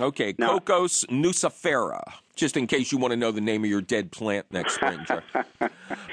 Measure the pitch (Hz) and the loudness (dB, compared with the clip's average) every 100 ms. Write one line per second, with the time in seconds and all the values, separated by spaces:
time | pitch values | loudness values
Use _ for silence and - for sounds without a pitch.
0 | 131 139 107 92 120 - - 180 180 - | -2 0 -2 0 2 2 2 2 2 0
1 | - 127 170 180 165 - 175 135 92 50 | 0 2 2 2 0 -2 0 2 0 -4
2 | - - - - 147 151 120 143 123 135 | -10 -16 -16 -2 0 2 2 2 2 0
3 | 123 120 117 107 107 107 107 101 92 113 | 2 2 0 0 0 0 2 0 0 -2
4 | 92 - 110 101 - 92 87 - 139 82 | -2 -4 -2 -2 -2 -4 -4 0 0 -2
5 | 82 127 - 131 - - 120 - - - | -4 -4 -2 -4 -4 -4 -6 -6 -10 -10
6 | - | -8